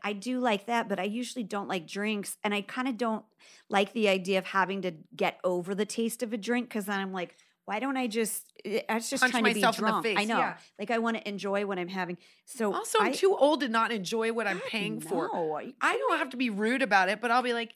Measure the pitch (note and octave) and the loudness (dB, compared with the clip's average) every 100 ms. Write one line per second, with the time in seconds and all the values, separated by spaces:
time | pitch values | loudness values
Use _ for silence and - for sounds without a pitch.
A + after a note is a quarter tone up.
0 | G3+ G#3 A#3+ B3+ B3 G3+ - A#3 A3+ F#3+ | -6 -6 -4 0 0 0 0 -2 0 -2
1 | F#3+ A3 A#3+ - G3 G3+ G3+ F#3 D#3 G3 | -2 -4 -6 -6 -6 -4 -4 -4 -6 -4
2 | G#3 G#3+ F#3+ - G#3+ G#3 G3 - B3+ A3 | -2 -2 -4 -4 -2 -2 -4 -4 -4 -2
3 | A#3 A3 - _ - - - G3 G3+ A#3+ | -2 -2 -6 _ -20 -20 2 4 4 4
4 | G#3 F#3+ F3+ F#3+ F#3 G3 F3+ G3 F3+ D#3 | 2 2 2 0 2 0 0 0 -4 -6
5 | - - F#3 - F3+ F3+ F3 G3 G#3 - | -12 -2 -2 0 -2 0 -2 -2 -2 -2
6 | A3+ - A#3 A3+ G3 B3 A#3+ A3 G3 G3 | -2 -2 -6 -4 -2 -2 -2 -6 -4 -4
7 | F#3+ F#3+ F3 - _ _ - G#3 C4 C4 | -4 -6 -8 -10 _ _ -8 -4 -2 -2
8 | B3 G#3+ A3 - - _ - G#3 - A3 | 0 0 -2 -2 -10 _ -4 -2 0 -2
9 | A3+ C4 B3+ A#3+ A#3+ A3+ A#3 F#3 A3 G#3+ | 0 2 2 4 2 4 2 2 0 0
10 | A3+ G3 G#3 A3 G3 E3+ - - G3+ A#3 | 0 0 2 2 0 -4 -14 -10 -2 0
11 | A3+ A3 G#3 G3+ G3 G3 G3+ F#3+ F3 F#3+ | 0 -2 -4 -6 -2 -2 0 -4 -4 -4
12 | F3 F3+ - _ - - A3 F#3+ A4 A4+ | -4 -6 -12 _ -14 -4 -2 0 0 2
13 | A#3+ C#4+ F#4+ G4+ C#4 D4+ C4 A3+ A3 A3+ | 2 4 4 6 4 4 2 2 2 0
14 | E3+ A3+ A3+ A3+ G#3 F#3+ B4+ A3 G#3 A3 | -2 -2 0 0 -2 -2 -4 -4 -4 -4
15 | - G4 - G#4+ D#3+ D3+ A3+ - D4+ A4+ | -4 -2 -2 -2 -2 -4 -8 -2 0 2
16 | C5 E4 D4+ B3 B3+ G3 G#3+ C4 A3+ G3 | 2 0 0 -2 -2 0 2 2 4 6
17 | F#3 G#3+ A#3 A#3+ B3 A#3 A#3 | 4 2 2 2 2 -2 -4